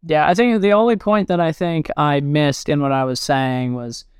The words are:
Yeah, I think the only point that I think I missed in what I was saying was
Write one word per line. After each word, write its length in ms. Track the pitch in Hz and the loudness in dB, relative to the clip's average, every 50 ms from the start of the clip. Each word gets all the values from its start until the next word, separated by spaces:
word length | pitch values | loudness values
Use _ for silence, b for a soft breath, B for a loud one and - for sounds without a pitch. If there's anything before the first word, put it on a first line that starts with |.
| - | -4
Yeah, 220 | 165 151 151 151 147 | 0 0 2 2 2
I 60 | 180 | 2
think 260 | 180 240 247 233 220 | 2 2 2 2 2
the 140 | 185 202 208 | 2 4 4
only 220 | 208 226 240 233 | 4 4 2 0
point 320 | 202 - - 208 214 190 - | 0 0 0 0 0 0 0
that 120 | 180 170 | 0 0
I 100 | 175 160 | 0 0
think 380 | 165 - 185 170 170 165 151 - - | 0 -2 -4 -2 -2 -2 -4 -4 -2
I 240 | - 151 147 143 143 | -2 0 0 2 0
missed 480 | 139 143 147 151 151 143 135 - - - | 0 0 0 2 2 0 0 -4 -4 -2
in 140 | 151 147 143 | -2 0 0
what 100 | 139 135 | 0 0
I 120 | 135 135 | 0 -2
was 140 | 131 127 123 | -2 -4 -6
saying 540 | - - 143 135 135 131 127 127 127 123 123 | -2 0 0 0 0 0 -2 -2 -4 -4 -6
was 320 | 123 120 117 117 - - _ _ _ | -6 -8 -10 -14 -14 -18 _ _ _